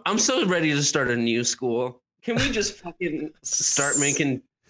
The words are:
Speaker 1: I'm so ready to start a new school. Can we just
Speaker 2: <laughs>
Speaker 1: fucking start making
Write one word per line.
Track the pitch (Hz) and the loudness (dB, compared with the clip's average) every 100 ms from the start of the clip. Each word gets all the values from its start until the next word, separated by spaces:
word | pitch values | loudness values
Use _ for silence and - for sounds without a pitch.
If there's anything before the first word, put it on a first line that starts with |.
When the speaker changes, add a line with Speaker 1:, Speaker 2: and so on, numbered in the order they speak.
| - | -2
Speaker 1:
I'm | 214 | 2
so | - 262 208 | 2 2 2
ready | 175 156 | 2 2
to | 143 | 2
start | 143 147 127 | 0 0 0
a | 120 | 0
new | 117 117 | 0 0
school. | 117 - 127 117 123 123 _ _ | -2 -2 -2 -2 -2 -8 _ _
Can | - 226 | -4 -2
we | 277 | 0
just | 220 - - | -2 -4 -6
Speaker 2:
<laughs> | |
Speaker 1:
fucking | 170 - 175 147 156 - | -14 -6 -6 -4 -8 -10
start | - - - - 143 - | -6 -2 0 2 2 4
making | 143 139 143 127 - _ | 2 2 0 -2 -8 _